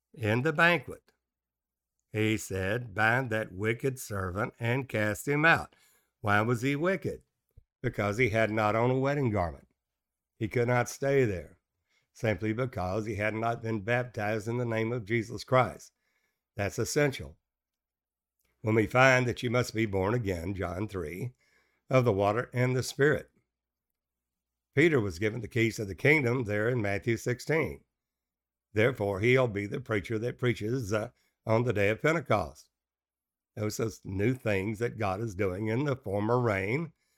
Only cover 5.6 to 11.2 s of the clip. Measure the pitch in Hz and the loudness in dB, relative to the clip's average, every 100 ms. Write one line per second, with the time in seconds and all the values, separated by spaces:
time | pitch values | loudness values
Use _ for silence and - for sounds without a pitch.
5.6 | 80 _ _ _ _ _ 104 104 110 123 | 0 _ _ _ _ _ 2 4 4 0
6.6 | 127 143 170 190 107 78 _ _ _ _ | 0 0 0 -2 -4 -8 _ _ _ _
7.6 | _ _ 123 - 104 104 127 113 110 107 | _ _ -6 -2 -2 2 2 2 2 2
8.6 | 107 110 120 131 135 143 127 101 87 69 | 2 4 2 2 0 0 0 0 -2 -4
9.6 | - _ _ _ _ _ _ - 113 127 | -18 _ _ _ _ _ _ -8 -4 0
10.6 | 120 123 117 - 135 139 | 2 2 0 -2 2 4